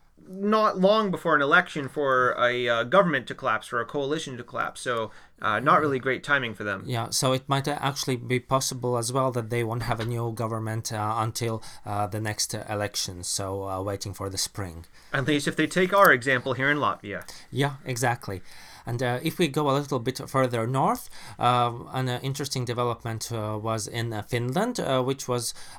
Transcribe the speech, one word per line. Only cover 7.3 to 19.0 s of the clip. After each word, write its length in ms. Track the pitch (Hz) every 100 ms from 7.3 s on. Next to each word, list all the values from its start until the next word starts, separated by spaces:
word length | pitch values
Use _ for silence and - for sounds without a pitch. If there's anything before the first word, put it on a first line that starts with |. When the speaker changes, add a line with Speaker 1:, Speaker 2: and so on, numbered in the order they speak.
Speaker 2:
it 160 | 131 131
might 200 | 139 139
actually 480 | 147 135 135 - 127
be 240 | 120 127
possible 580 | - 135 - 127 123 120
as 140 | 117
well 180 | 131 131
that 180 | 120 110
they 120 | 120
won't 220 | 113 117
have 160 | 117 113
a 40 |
new 280 | 113 120 117
government, 600 | 113 113 113 110 110 -
uh, 220 | 110 107 113
until, 440 | 110 - 113 113 - -
uh, 240 | 101 104 104
the 120 | 107
next, 360 | 107 104 - 110
uh, 80 | -
election. 540 | 104 104 - - 90
So, 460 | 90 - 95 98 98
uh, 120 | 95
waiting 320 | 98 98 104
for 140 | 95 98
the 100 | 95
spring. 480 | - - 95 82 82 - -
Speaker 1:
At 140 | 139 127
least 200 | 147 147
if 80 |
they 140 | - 156
take 240 | 180 185
our 180 | 196 190
example 440 | 131 123 127 135
here 160 | 123 135
in 60 | 147
Latvia. 440 | 110 95 104 92 - - -
Speaker 2:
Yeah, 220 | 123 143 135
exactly. 580 | - 120 123 120 - 95 - - - - -
And, 140 | 120